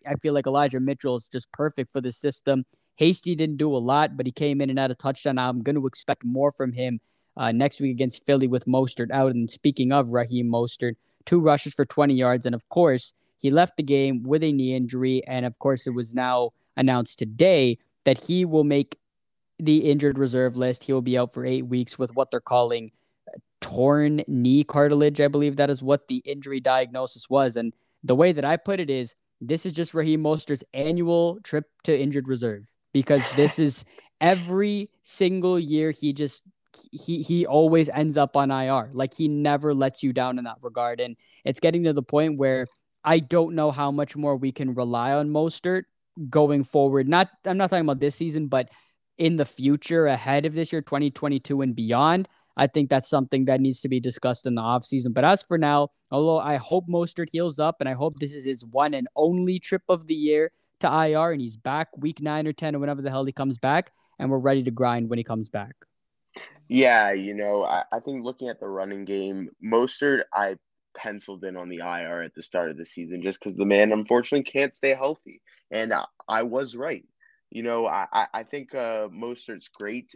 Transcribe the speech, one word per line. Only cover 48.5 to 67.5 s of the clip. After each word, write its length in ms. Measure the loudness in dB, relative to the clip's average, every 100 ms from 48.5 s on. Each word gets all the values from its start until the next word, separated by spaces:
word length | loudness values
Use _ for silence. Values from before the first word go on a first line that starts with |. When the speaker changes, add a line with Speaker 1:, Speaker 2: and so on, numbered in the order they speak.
| -2 -2 _ _ _ _ -2
Speaker 1:
in 200 | 0 2
the 80 |
future 640 | -2 0 0 0 0 2 2
ahead 400 | 2 0 0 0
of 80 |
this 180 | -2 -4
year, 100 | -4
twenty 280 | -4 -2 -2
twenty-two 520 | -2 -4 -2 -2 -2
and 120 | -2
beyond, 540 | -2 0 2 4 2 -2 _ _ 0
I 100 | 0
think 240 | 2 2
that's 180 | 2 2
something 380 | 0 0 0 2
that 140 | 2
needs 200 | 2 -2
to 60 | -2
be 120 | -2
discussed 460 | -4 -4 -4 -2 -4
in 100 | -2
the 60 |
offseason. 520 | 0 -2 -2 -4 -2
But 100 | 4
as 180 | 4 4
for 160 | 2 0
now, 320 | 2 2 0 _ -4
although 280 | 0 2 2
I 180 | 0 -4
hope 320 | -2 -4 -2
Mostert 400 | -2 -2 -6 -6
heals 280 | -4 -4 -2
up, 180 | -2 -2
and 80 | -4
I 60 |
hope 240 | -2 -4 -4
this 160 | -10
is 100 | -8
his 200 | -8 -8
one 300 | -4 0 0
and 120 | 0 -4 0
only 420 | 2 2 -2 -4
trip 240 | -4 -4 0
of 180 | -2 -2
the 80 |
year 360 | -2 2 2 0 _ _ -4
to 80 | 0
I 260 | 2 2
R, 180 | 2 0
and 80 | -2
he's 160 | -6 -8
back 320 | -6 -4 -6 -6
week 240 | -8 -6
nine 260 | -4 -4 -4
or 60 |
ten 220 | -4 -6
or 60 | -4
whenever 200 | -4 -4
the 100 | -4
hell 140 | -4
he 80 | -4
comes 260 | -4 -4 -2
back, 340 | 0 0 0 _ _ -8
and 100 | -4
we're 80 | 0
ready 240 | 2 2
to 60 | 0
grind 360 | 0 0 0 -2
when 100 | -4
he 60 |
comes 240 | -4 -6 -6
back. 260 | -8 -10 -16 _ _ _ _ _ -20 -20 _ -2
Speaker 2:
Yeah, 460 | 4 6 6 4
you 220 | 0 -4
know, 300 | -4 -2